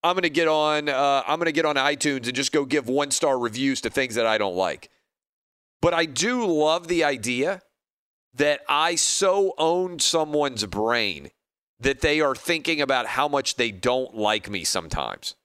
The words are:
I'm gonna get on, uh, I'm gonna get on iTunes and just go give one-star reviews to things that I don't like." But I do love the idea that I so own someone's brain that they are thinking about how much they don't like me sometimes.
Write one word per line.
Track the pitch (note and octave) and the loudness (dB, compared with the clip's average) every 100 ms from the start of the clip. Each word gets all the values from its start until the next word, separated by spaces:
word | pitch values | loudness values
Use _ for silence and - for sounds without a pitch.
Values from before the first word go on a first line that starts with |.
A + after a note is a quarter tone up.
I'm | E3 | 0
gonna | F3+ F3 | 0 0
get | D#3 E3 | 2 2
on, | D#3 D3+ D3+ D3 | 2 2 0 0
uh, | C3+ C#3+ C#3 - | 0 2 2 0
I'm | D#3 | 0
gonna | E3+ | 0
get | D3+ | 2
on | D#3+ | 0
iTunes | C#3+ C3+ D3 D3+ C#3 A#2 | 2 0 0 0 -2 -4
and | |
just | B2 C3+ | -4 0
go | D#3 | 0
give | C#3 D3 A2+ | 2 0 0
one-star | C3 C#3+ C3+ D#3+ C3 | 0 0 0 2 2
reviews | A#2+ A2 C3+ C3 | -2 -2 -2 0
to | A#2 | -2
things | - C3 A2+ | -2 -2 0
that | A2+ | 2
I | A2 | 2
don't | G2+ | 0
like." | F2 F#2 C#2 - _ _ _ _ _ _ _ _ _ | 0 -2 -2 -12 _ _ _ _ _ _ _ _ _
But | E3+ | 0
I | E3+ | 2
do | E3 B2+ F#3+ B3+ A3 | -2 0 0 0 0
love | D#3 D3+ E3 E3+ | 2 2 2 0
the | F3 | 0
idea | D3+ C3+ A#2+ B2 D3 F#3+ _ _ _ _ _ _ _ | 2 0 -2 -2 -2 -4 _ _ _ _ _ _ _
that | - D3 D3 - | -2 0 0 0
I | C#3+ D#3+ E3+ | 0 2 0
so | - - G3 F#3+ G3 - | 0 2 2 2 0 0
own | D#3+ F3 F#3 E3+ | 0 2 -2 -2
someone's | - E3 D#3 D3 C#3+ A#2+ G#2 | 0 0 0 0 -2 -2 -6
brain | G2 A2 A#2+ G#2 D#2 C#2 _ _ _ _ _ | -2 0 0 0 -4 -12 _ _ _ _ _
that | B2 C#3 | -2 0
they | D#3+ D3+ | 0 2
are | D3 C3 | 2 0
thinking | - E3 D3+ D#3+ | -2 -4 -2 -2
about | C#3 C3+ A#2+ | 0 0 -2
how | B2 D3 | -2 0
much | C#3+ C3+ - | 0 -2 -2
they | A#2 | -2
don't | G2 B2 B2+ B2+ A2+ | 0 0 0 -2 -2
like | G#2+ G#2+ G2+ | 0 0 -2
me | G2+ | -6
sometimes. | D#2 F#2 E2 D#2+ B1+ G1+ - - | -2 -4 -4 -6 -6 -8 -12 -14